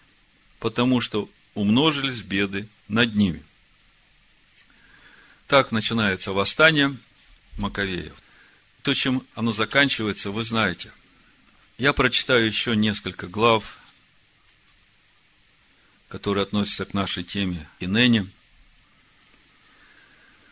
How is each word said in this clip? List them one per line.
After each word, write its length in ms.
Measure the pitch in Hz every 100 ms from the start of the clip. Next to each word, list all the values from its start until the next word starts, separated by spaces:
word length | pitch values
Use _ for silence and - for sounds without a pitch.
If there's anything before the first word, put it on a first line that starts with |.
| _ _ _ _ _ _
потому 440 | 113 110 127 123
что 260 | 117 107 - _ _
умножились 680 | - 104 117 156 143 135 120
беды 440 | 92 98 101 98 104 _ -
над 260 | 107 120
ними. 280 | 104 98 73 - _ _ _ _ _ _ _ _ _ _ - - _ - - - - - - _
Так 260 | 139 127
начинается 600 | 113 - 117 107 92 -
восстание 640 | 98 98 - 156 156 143 139 - _ - - _ 113
Маковеев. 560 | 101 101 98 90 78 - - - - _ _ _
То, 120 | -
чем 320 | 131 139 127 -
оно 180 | - 117
заканчивается, 800 | 104 110 139 139 - 107 95 101
вы 120 | 104
знаете. 480 | 113 113 104 85 - - _ _ - _ _ _ _ -
Я 160 | 135
прочитаю 540 | 143 127 - - 127 110
еще 260 | 101 -
несколько 540 | 107 107 104 95 90 95
глав, 520 | 104 117 110 110 - - - _ _ _ _ _ _ _ _ _ _ _ _ _ _ _ _ _ _ _ _ _
которые 340 | - 104 98
относятся 440 | 98 104 101 - 95
к 80 |
нашей 300 | 101 95 -
теме 440 | 90 101 98 87 78 -
и 80 | 90
ныне, 400 | 107 123 113 95 - _ _ _ _ _ _ _ _ _ _ _ _ _ _ - - - - - - -